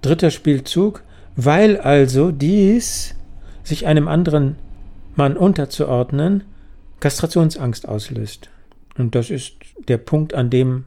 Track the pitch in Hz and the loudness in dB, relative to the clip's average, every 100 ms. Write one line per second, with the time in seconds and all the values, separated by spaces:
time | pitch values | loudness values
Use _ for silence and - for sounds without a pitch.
0 | 135 165 170 - 156 139 131 170 208 208 | 0 2 2 2 0 0 0 0 0 -2
1 | - - - - 127 160 214 202 135 143 | -18 -20 -12 -2 2 4 4 4 4 4
2 | 135 131 165 147 143 208 196 233 - - | 4 4 0 0 2 4 4 4 0 -8
3 | - - - - - - - 151 147 151 | -8 -10 -12 -16 -16 -18 -6 -4 2 2
4 | 151 156 165 151 139 151 - - - - | 2 0 2 2 0 -4 -14 -16 -18 -18
5 | - - 143 160 180 180 139 - 147 123 | -8 0 0 2 2 2 -2 -4 -2 0
6 | 123 143 160 202 - - - - - - | 0 0 0 0 -4 -20 -20 -20 -20 -4
7 | 143 - 160 175 160 - 127 113 - 107 | -4 -2 0 2 2 0 -6 -6 -8 -8
8 | 101 117 107 - - - - - - - | -8 -8 -10 -12 -20 -20 -20 -20 -18 -4
9 | 120 123 117 151 - - - - - 120 | -2 0 -2 -6 -8 -18 -20 -18 -2 -2
10 | - 151 156 - 123 127 127 127 | 0 -2 0 -2 0 2 2 -2